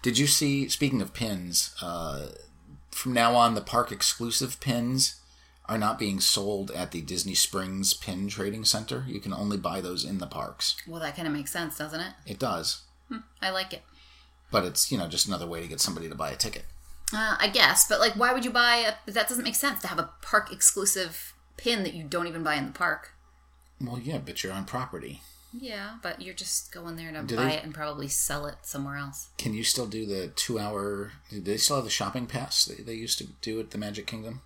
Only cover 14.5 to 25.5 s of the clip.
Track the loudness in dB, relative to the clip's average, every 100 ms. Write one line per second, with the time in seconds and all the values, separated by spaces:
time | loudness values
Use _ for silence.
14.5 | 0 2 2 2 2 -2 0 0 0 -4
15.5 | -6 -6 -2 -2 -2 -8 -4 -6 -2 -4
16.5 | -2 -8 -10 -14 -6 -4 0 0 2 2
17.5 | 8 8 8 6 6 4 6 2 4 2
18.5 | 4 6 6 2 -2 -4 0 2 0 0
19.5 | 0 0 0 -2 -2 -2 -6 2 2 2
20.5 | 6 6 6 2 2 -2 -6 -10 -16 _
21.5 | -2 0 2 0 -4 -2 -2 -2 0 2
22.5 | 2 0 0 0 0 -8 -20 _ _ _
23.5 | -20 _ -8 -6 -6 -4 -6 -6 -6 -4
24.5 | -4 -4 -4 -4 -8 -10 -12 -16 -20 -16